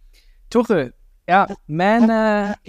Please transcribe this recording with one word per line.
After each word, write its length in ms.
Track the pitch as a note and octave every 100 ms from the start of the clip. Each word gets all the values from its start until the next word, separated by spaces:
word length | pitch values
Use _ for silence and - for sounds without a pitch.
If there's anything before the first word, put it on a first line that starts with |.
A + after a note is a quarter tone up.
| - _ _ _ -
Tuchel, 440 | A#3 A#3 F#3 B2+ - _ _ -
ja, 180 | F#3 F#3 G3 -
Man, 420 | D#3 F#3+ A3+ A3+
äh, 460 | A3 A3 G#3 G3+ G#3